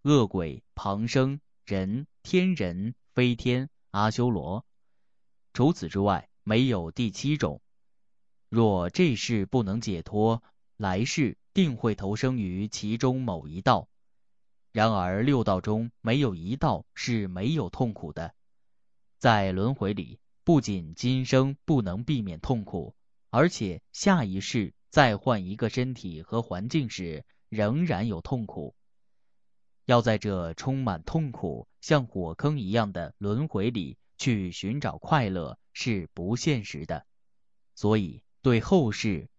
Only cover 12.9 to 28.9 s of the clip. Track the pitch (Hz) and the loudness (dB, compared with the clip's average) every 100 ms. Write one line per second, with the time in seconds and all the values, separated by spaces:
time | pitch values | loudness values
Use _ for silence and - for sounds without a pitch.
12.9 | 117 131 131 123 85 73 82 131 107 - | 0 0 0 -2 -6 -8 -2 2 2 0
13.9 | _ _ _ _ _ _ _ _ 110 110 | _ _ _ _ _ _ _ _ 0 2
14.9 | 104 90 95 127 135 107 92 95 107 117 | 2 0 2 2 2 2 0 0 -2 -2
15.9 | - 113 131 135 87 87 - 156 98 - | -4 0 2 2 -2 -6 0 0 0 -4
16.9 | - - 117 95 90 110 160 92 - 123 | -8 -2 0 0 -2 -2 0 -2 -2 -4
17.9 | 104 82 76 82 - _ _ _ _ _ | -4 -10 -10 -10 -12 _ _ _ _ _
18.9 | _ _ _ 127 110 95 92 110 135 98 | _ _ _ 4 4 2 0 0 0 -2
19.9 | 101 67 110 _ _ - 156 110 95 80 | -4 -8 -14 _ _ 4 4 4 -4 -6
20.9 | 85 120 131 127 131 135 139 - 147 98 | -4 -2 0 2 4 2 0 0 2 0
21.9 | 92 120 139 101 82 - 123 98 92 62 | -2 -2 -2 -2 -6 -4 -2 -4 -8 -10
22.9 | - _ _ _ 117 170 - 101 82 - | -14 _ _ _ 2 2 2 -6 -6 -12
23.9 | - 202 180 107 95 - 123 95 - _ | -2 2 4 2 -4 -4 -2 -2 -6 _
24.9 | - 131 101 - 110 90 101 113 - 127 | 4 4 4 0 0 -2 -4 -4 -2 -4
25.9 | 120 98 78 82 113 113 90 110 165 120 | -6 -10 -12 -6 -4 -4 -6 -2 -2 -2
26.9 | - 87 76 - _ _ 107 104 139 170 | -6 -8 -10 -14 _ _ 0 0 2 0
27.9 | 90 113 92 - 127 104 - 71 - _ | 0 -2 -4 -4 -6 -6 -8 -12 -14 _